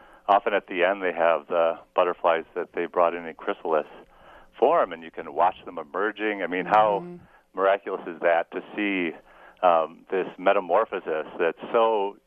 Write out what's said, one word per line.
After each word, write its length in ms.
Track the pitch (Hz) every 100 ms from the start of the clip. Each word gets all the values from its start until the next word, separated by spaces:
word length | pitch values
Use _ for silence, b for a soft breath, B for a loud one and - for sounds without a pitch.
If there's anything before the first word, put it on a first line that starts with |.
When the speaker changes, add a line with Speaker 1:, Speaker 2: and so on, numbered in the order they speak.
| B B -
Speaker 1:
often 240 | 101 113
at 120 | 98 -
the 180 | 92
end, 180 | 90 101
they 100 | 90
have 340 | 82 85 80 73
the 300 | 87 82 82 -
butterflies 500 | - 90 - 87 82 -
that 180 | 87 80
they 120 | 87 85
brought 280 | 92 85
in 100 | 87 82
in 80 |
chrysalis 520 | - - 101 85 78 - - - B B B B -
form, 340 | 131 165 110
and 100 | 82
you 60 | 82
can 220 | - 80
watch 220 | 73 87 -
them 140 | - 85
emerging. 640 | 73 87 107 104 107 101
I 40 | 85
mean, 160 | 90 87
how 340 | 104 110 101
Speaker 2:
Mm-hmm. 120 | 175 175 b b b
Speaker 1:
miraculous 460 | 92 95 98 107 95 92
is 100 | 80
that 300 | 85 82 85
to 80 | 95 -
see, 400 | 110 101 95 82 - B B B B
um, 420 | 90 82 78 82 -
this 160 | 95 85 -
metamorphosis 880 | 92 101 90 95 113 95 87 78 76 -
that's 200 | 85 - -
so 440 | 120 117 107 98 -